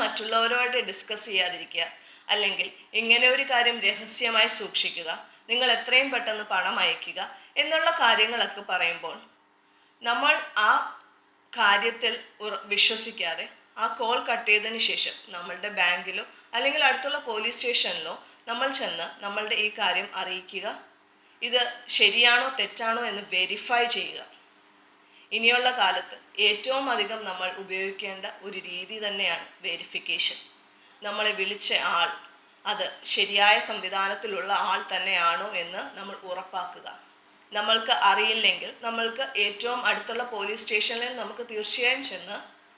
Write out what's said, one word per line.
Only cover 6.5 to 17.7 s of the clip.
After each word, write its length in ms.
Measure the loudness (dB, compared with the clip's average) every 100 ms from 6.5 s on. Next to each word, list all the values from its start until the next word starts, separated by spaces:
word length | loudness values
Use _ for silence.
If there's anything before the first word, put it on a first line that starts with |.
പണം 240 | 0 0 2
അയക്കുക 360 | 0 0 -6 -8 -10 -12 -4 -2
എന്നുള്ള 280 | 2 2 4 6
കാര്യങ്ങളൊക്കെ 600 | 6 6 4 2 -2 -4 -4
പറയുമ്പോൾ 460 | 0 0 -2 -8 -10 -16 _ _ _ _ _ _ _ -2
നമ്മൾ 260 | 2 2 2 0 2 4
ആ 40 | 4 2 -10 -20 _ _ _ _ 4
കാര്യത്തിൽ 560 | 6 6 4 0 -2 -2 -8 -10 -8
ഉറ-, 160 | -8 0
വിശ്വസിക്കാതെ 720 | 4 4 4 -2 -2 -4 -4 -8 -14 _ -4
ആ 20 | -2 0
കോൾ 180 | 0 0 0
കട്ട് 180 | 0 2
ചെയ്തതിന് 320 | 2 2 0 0
ശേഷം 260 | 2 -2 -4 -12
നമ്മളുടെ 360 | -12 -10 -8 -4 0
ബാങ്കിലോ 440 | 2 2 -4 -8 -8 -14 -8 -2
അല്ലെങ്കിൽ 260 | 0 4 4
അടുത്തുള്ള 320 | 2 -2 -4 -4
പോലീസ് 280 | -4 -2 0
സ്റ്റേഷനിലോ 560 | 0